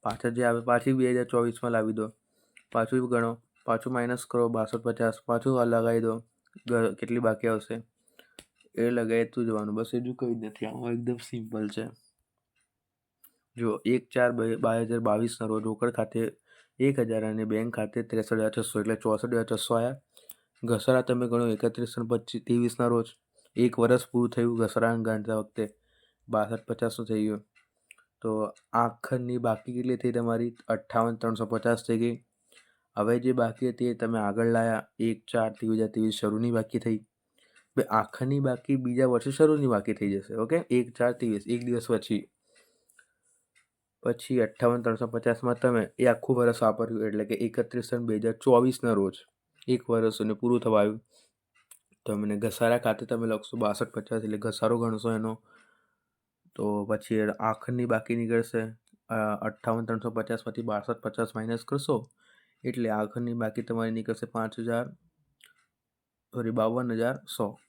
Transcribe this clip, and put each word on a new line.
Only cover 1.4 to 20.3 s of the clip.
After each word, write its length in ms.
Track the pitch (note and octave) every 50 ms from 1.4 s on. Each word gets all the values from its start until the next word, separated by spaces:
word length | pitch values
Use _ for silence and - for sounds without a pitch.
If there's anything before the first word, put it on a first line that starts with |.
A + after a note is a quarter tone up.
| A#2+ A#2+ A2+ - - A#2+ A#2
લાવી 200 | A2+ A2 G#2+ A2
દો, 200 | A2 G#2+ A2 - _ _ _ _ _ _ _ _ - _ _ -
પાછું 360 | A#2 A2+ A2+ - B2+ B2+ B2
ગણો, 340 | B2 A#2+ A#2 A#2 A#2 A#2 _ _ _ _ _
પાછું 280 | - A#2 A2+ - B2+ B2+
માઇનસ 340 | B2 A#2+ A#2+ B2 A#2+ -
કરો 220 | - - B2 A#2+ A#2
બાસઠ 280 | A#2 A2+ A2 A2 -
પચાસ, 380 | A#2 A#2 A#2+ A2+ - A#2 A2+ A2 - _
પાછું 340 | - A#2+ A#2 A#2 C3+ C3 B2+
આ 40 | A#2+
લગાવી 360 | A#2 A#2 A2+ A2+ A#2 A#2 A#2
દો, 180 | A2+ A2+ A2+ A#2 A#2+ _ _ _ _ _ _ - _ A#2+
ગ-, 260 | A#2+ A#2 A2+ G#2+ F#2+
કેટલી 240 | - - A2 A#2 A#2+
બાકી 300 | A#2+ A2+ A2 G#2+ - A#2
આવશે 260 | A2 G#2+ G#2 - A2+ A#2 A2+ _ _ _ _ _ _ _ - _ _ - - _ _ _ _ _ _
એ 160 | - A2+ A#2+
લગાવતું 560 | B2 A#2+ A#2 A2 A2+ A#2 A#2 A#2 - B2+ A#2+
જવાનું. 280 | A2+ A2 G#2+ G#2 G#2 G#2
બસ, 160 | G#2+ A#2 - -
બીજું 220 | B2 B2 B2 B2+
કંઈ 200 | B2+ C3+ A#2+ A#2
જ 100 | A#2 A2
નથી, 220 | G#2+ G#2+ - A2
આમાં 260 | A2 - B2+ B2 A#2+ A#2
એકદમ 240 | A#2+ A#2+ A#2+ B2
સિમ્પલ 520 | A#2 - - - A#2+ A2 A2 A2+ A2 G#2+ G#2
છે. 200 | G#2 G#2+ A2+ A#2+ - _ _ _ _ _ _ _ _ _ _ _ _ _ _ _ _ _ _ _ _ _ _ _ _ _ _ - _ _ _ _ _
જો 260 | A#2+ A#2+ A2+ G#2+ - -
એક 220 | A2 B2 B2+ B2+ _
ચાર 240 | - B2+ B2 A#2+ A#2+
બે, 240 | A#2 A2+ A2+ A2+
બે 260 | - - A#2 A2+ A#2 A#2
હજાર 160 | A2 A#2 A#2
બાવીસના 480 | A2+ A2+ G#2 G#2+ A2+ A#2 A#2 - A#2
રોજ 180 | G#2+ A2 G#2+ G#2
રોકડ 260 | A2+ A2 - - A#2+
ખાતે 420 | A#2 - A2 A2 - A#2 A2+ - - _ _ _ - - - _ _ _
એક 200 | B2+ C#3 C#3 C#3
હજાર 260 | A#2+ A2 A2+ A2 G#2+
અને 200 | G#2+ G#2+ A2 A2
બેંક 300 | G#2+ G#2+ G#2+ A2+ A#2+ A#2
ખાતે 280 | - G#2+ G#2+ - A#2+ A2+
ત્રેસઠ 300 | A#2 - A2+ G#2+ - A#2
હજાર 180 | A2 A2 A2 G#2+ -
છસો 220 | A2+ - - G#2+
એટલે 140 | G#2 G#2+ A2+
ચોસઠ 320 | G#2+ - A2+ A2 G#2+ -
હજાર 180 | A#2+ B2 A#2 A2+ A2+ A#2
છસો 220 | G#2 - - B2
આયા. 260 | A#2 A#2 B2 C3+ C#3 _ _ _ - _ _